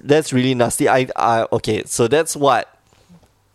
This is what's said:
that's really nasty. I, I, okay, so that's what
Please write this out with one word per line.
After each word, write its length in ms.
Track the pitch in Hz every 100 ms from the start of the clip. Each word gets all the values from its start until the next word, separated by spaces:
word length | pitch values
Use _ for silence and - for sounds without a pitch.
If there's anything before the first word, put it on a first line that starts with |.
that's 280 | - 151 156
really 220 | 127 127 123
nasty. 320 | 117 - 127
I, 180 | 131 127 -
I, 300 | 117 117 -
okay, 320 | 113 - 107 -
so 220 | - 117
that's 280 | 147 160 151
what 380 | 139 123 - _ _ _ _ - _ _ _